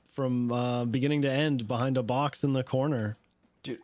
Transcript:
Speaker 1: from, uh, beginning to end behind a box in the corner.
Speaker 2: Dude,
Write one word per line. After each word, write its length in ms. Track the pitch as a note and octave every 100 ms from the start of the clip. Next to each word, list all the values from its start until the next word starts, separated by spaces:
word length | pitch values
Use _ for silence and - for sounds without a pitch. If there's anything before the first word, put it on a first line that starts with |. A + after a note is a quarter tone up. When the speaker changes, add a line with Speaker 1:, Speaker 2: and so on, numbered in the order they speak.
| _
Speaker 1:
from, 380 | - C3 B2 A#2+
uh, 340 | B2 B2 B2 A#2+
beginning 360 | B2+ C#3 D3
to 80 | C#3
end 360 | C3 D#3 C3+ A2
behind 300 | A#2 C3 B2+
a 60 |
box 400 | A2+ B2+ C#3+ -
in 100 | C#3+
the 100 | C3+
corner. 540 | B2+ C3 D3 B2+ G#2+ A2 _ _ _ _
Speaker 2:
Dude, 160 | C3+ A2+